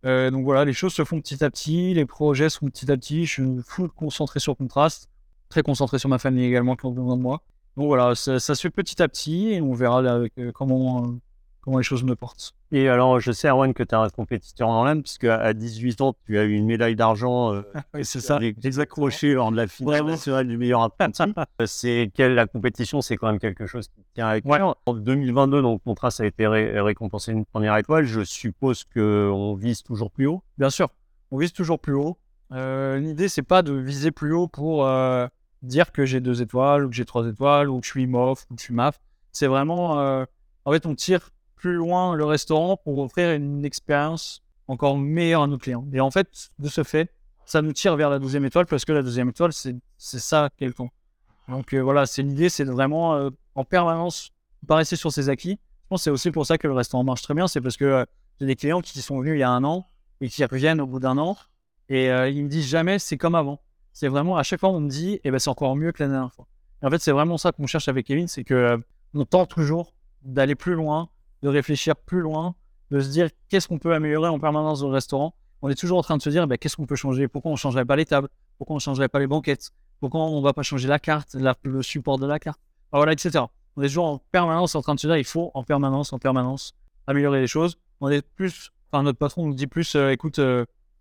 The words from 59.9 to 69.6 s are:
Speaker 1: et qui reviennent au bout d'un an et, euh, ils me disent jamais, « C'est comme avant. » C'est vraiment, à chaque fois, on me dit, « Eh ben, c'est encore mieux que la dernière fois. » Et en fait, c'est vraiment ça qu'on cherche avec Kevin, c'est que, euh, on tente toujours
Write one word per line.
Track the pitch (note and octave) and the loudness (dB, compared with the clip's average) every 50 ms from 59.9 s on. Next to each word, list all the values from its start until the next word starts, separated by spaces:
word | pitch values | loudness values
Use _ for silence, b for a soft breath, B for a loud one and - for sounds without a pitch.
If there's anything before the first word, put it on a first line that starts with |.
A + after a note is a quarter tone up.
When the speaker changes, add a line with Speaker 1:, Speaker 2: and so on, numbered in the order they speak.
| _ _ _ _ _ _ | _ _ _ _ _ _
Speaker 1:
et | C3+ | -8
qui | B2 - - D3 | -8 -2 -2 -2
reviennent | A#2+ C3 C3 C3+ D#3 D#3+ D#3 | -2 0 0 2 2 2 2
au | C#3+ | -2
bout | C3 B2 C3 | -4 -4 -4
d'un | B2+ C3 C3 | -2 0 0
an | C#3 D3+ F3 G3+ - - _ _ _ _ _ _ _ _ _ | 0 0 -2 -4 -6 -10 _ _ _ _ _ _ _ _ _
et, | C3+ C3 C3 C3 | 0 0 2 2
euh, | B2+ B2+ B2+ C3+ | 2 2 2 0
ils | C#3 D3 C#3+ | 0 -2 -4
me | C#3+ | -2
disent | C#3+ E3 D3+ | -2 -2 -2
jamais, « | B2+ C#3+ E3 D#3+ F3+ G3 G3+ | 0 0 0 2 2 0 -2
C'est | - - E3 | -2 -4 -6
comme | C#3 - E3+ E3+ | -2 0 2 2
avant. » | E3+ D3+ C#3 C#3+ - _ _ _ _ _ _ _ | 2 0 0 -6 -10 _ _ _ _ _ _ _
C'est | - - C3+ | -4 -2 0
vraiment, | C3 C#3+ D3 F3+ F#3 | 0 2 0 2 0
à | E3 C#3 | 0 0
chaque | - - E3 | -2 -2 2
fois, | - F#3+ | 2 2
on | F#3+ E3+ | 2 2
me | D3 C#3+ | -2 -2
dit, « | C3 C#3+ E3 F#3 G#3 - _ | -2 -2 -2 -4 -4 -2 _
Eh | C#3+ | 0
ben, | C3 C3 | 0 0
c'est | - D3+ | 0 -2
encore | B2+ - C#3+ C3 C3 | -2 -2 -2 -2 0
mieux | C#3+ D#3 E3+ E3 | 0 -2 -2 -2
que | - D3+ | -2 -2
la | C#3 | -2
dernière | C#3 C3+ C3 B2+ _ | -2 -2 -4 -6 _
fois. » | _ - _ _ _ _ _ - - - | _ -20 _ _ _ _ _ -16 -4 -2
Et | |
en | C3+ | 0
fait, | D3+ E3+ | 0 2
c'est | - - C#3 | 2 2 4
vraiment | C#3 D3+ E3 E3+ | 4 4 2 0
ça | D#3 - F3+ D#3 | 0 0 0 0
qu'on | - C#3+ | 0 -6
cherche | B2+ - D#3+ - | -4 -2 -2 -2
avec | - C3 C3 A#2 | 0 -2 -2 -2
Kevin, | - C3+ D3+ F3 | -2 -2 -2 -2
c'est | E3+ - - A#2 | -4 -6 -10 -2
que, | - C3 | 2 2
euh, | B2+ B2 A#2+ A#2+ A#2 A#2 _ _ _ _ _ - | 4 4 4 2 0 -2 _ _ _ _ _ -4
on | D3 C#3+ | -4 -2
tente | - - F#3 F#3 - | 4 4 4 4 4
toujours | - E3+ | 0 -2